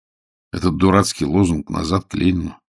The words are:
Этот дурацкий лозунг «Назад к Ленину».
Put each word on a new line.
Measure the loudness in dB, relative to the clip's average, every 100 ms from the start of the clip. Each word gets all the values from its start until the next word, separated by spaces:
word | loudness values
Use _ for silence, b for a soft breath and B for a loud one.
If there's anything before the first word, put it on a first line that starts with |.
| _ _ _ _ _
Этот | -4 -2 2
дурацкий | 4 4 2 -2
лозунг | -2 2 2 0 -4
«Назад | -8 -2 -4 -4
к | -2
Ленину». | 0 0 -4 -12 _